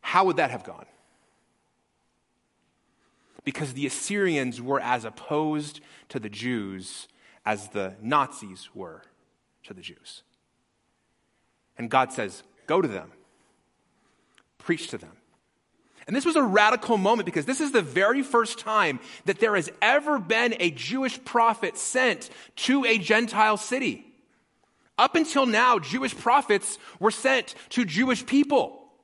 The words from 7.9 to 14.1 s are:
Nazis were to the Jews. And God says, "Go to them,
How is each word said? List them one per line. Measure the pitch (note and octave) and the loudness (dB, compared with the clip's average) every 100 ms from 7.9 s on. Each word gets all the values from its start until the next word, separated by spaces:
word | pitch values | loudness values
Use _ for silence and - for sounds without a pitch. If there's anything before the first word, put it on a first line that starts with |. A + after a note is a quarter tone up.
| F#2+ | -8
Nazis | A2 D3 C3 - G#2 F#2 - | 0 0 0 -6 -18 -18 -20
were | F3 F3 D#3+ - _ _ _ _ _ | -16 -16 -16 -20 _ _ _ _ _
to | - | -20
the | F#2+ | -18
Jews. | E2 - - - _ _ _ _ _ _ _ _ _ _ _ _ _ _ _ - | -18 -20 -20 -20 _ _ _ _ _ _ _ _ _ _ _ _ _ _ _ -12
And | A#2 | 0
God | C3 B2+ | 2 2
says, | - G#2 - - _ - | -2 -6 -8 -20 _ 0
"Go | E3 | 2
to | D#3+ | 2
them, | G2 E2 - _ _ _ _ _ _ _ _ _ | -4 -12 -20 _ _ _ _ _ _ _ _ _